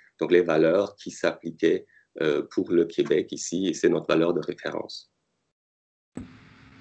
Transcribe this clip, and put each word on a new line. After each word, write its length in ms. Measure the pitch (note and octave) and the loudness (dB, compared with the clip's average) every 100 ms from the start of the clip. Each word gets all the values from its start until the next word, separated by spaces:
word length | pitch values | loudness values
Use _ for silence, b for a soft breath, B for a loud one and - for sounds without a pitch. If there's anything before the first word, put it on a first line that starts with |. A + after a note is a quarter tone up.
| b - | b -6
donc, 140 | E2+ | 2
les 100 | F2 | 4
valeurs 540 | F2 D#2 D#2+ F#2+ G2+ - | 4 4 4 4 0 -6
qui 140 | F2 | -16
s'appliquaient, 760 | - E2 - E2+ - E2 E2+ b b b - | -4 -4 -4 -8 -2 0 0 b b b -4
euh, 220 | D#2 D2 C#2+ | 0 0 -2
pour 220 | - F#2+ | -4 0
le 120 | E2+ | 2
Québec 480 | E2 - D2 D#2 - | 2 0 0 0 -2
ici, 360 | - - E2+ F#2+ | -8 -8 -4 -4
et 60 | |
c'est 140 | D2+ E2 | 0 0
notre 200 | D#2+ D#2+ | 0 0
valeur 260 | D#2 E2+ | 2 2
de 60 | E2+ | 0
référence. 720 | - D2+ D#2 D#2 - - - _ _ _ _ _ _ _ _ _ _ - - - - - - - | -4 -8 -8 -8 -10 -16 -20 _ _ _ _ _ _ _ _ _ _ -18 -16 -20 -20 -20 -20 -20